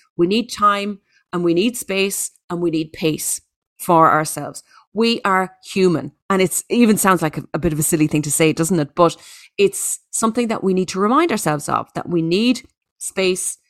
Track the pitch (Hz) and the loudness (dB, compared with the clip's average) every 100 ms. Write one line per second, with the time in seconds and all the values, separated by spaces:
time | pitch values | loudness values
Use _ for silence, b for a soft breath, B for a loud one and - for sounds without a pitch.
0 | _ - 175 220 240 - 208 202 202 196 | _ -2 0 0 -2 0 2 2 -2 -8
1 | _ _ _ 175 175 170 233 240 - 196 | _ _ _ -2 2 2 2 -2 -4 -2
2 | 196 190 - - - 175 170 160 160 - | -2 -2 -8 -12 -10 -4 -2 -2 -4 -4
3 | 160 - - - - _ _ _ - 165 | -2 -2 -4 -8 -10 _ _ _ 0 4
4 | 160 156 156 - 143 - b b b 196 | 6 4 0 -6 -10 -14 b b b -2
5 | 233 233 202 185 185 - - 196 185 156 | 0 0 0 0 -2 -8 -8 0 2 2
6 | 147 - - 190 185 - - 240 233 202 | -4 -12 -4 0 0 -2 -2 2 4 4
7 | 196 180 156 151 - 156 165 151 151 165 | 4 2 0 -4 -8 -4 -2 -2 0 0
8 | 151 147 151 - 160 151 165 175 143 - | 2 0 -2 2 2 2 0 0 -2 2
9 | 170 - B B B - 196 - - - | 2 2 B B B 0 0 0 -6 -8
10 | _ - 226 226 233 226 190 185 185 185 | _ -4 -2 0 -2 -2 0 0 -2 -2
11 | 208 269 339 214 - 151 - 110 - - | 0 2 0 0 -2 -2 -2 -4 -4 -8
12 | - 170 165 185 240 247 - _ _ _ | -4 -2 0 2 2 0 -4 _ _ _
13 | - - 190 185 - - _ | -10 -2 0 0 -4 -10 _